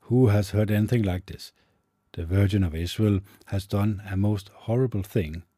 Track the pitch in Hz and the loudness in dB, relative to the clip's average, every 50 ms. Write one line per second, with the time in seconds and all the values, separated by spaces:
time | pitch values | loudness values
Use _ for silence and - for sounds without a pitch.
0 | _ - 120 123 131 117 101 104 104 - - 104 107 101 107 104 107 104 123 120 | _ 0 2 4 6 6 4 4 2 0 0 0 0 2 2 0 0 2 0 0
1 | 107 98 90 92 - - - - - - _ _ _ _ _ _ _ _ _ _ | 0 0 -2 -4 -6 -10 -16 -16 -16 -20 _ _ _ _ _ _ _ _ _ _
2 | _ _ _ - 82 80 90 98 101 95 95 104 95 87 76 80 85 87 - - | _ _ _ -10 -6 0 2 4 4 4 4 2 0 0 -2 -4 -6 -6 -2 0
3 | 110 107 101 95 98 - - - _ - - 98 95 - - 101 101 107 107 98 | 2 2 2 0 -2 -6 -20 -20 _ -8 -8 -8 -6 -4 -2 0 0 0 -2 -4
4 | 104 98 95 95 98 104 107 101 98 - _ - - - 113 123 131 123 - 104 | -8 -8 -4 -2 0 0 0 -2 -4 -12 _ -18 -6 -4 -2 0 0 0 -2 -4
5 | 92 - - 120 92 76 78 82 - _ _ | -8 -4 -2 -2 -2 -2 -6 -12 -14 _ _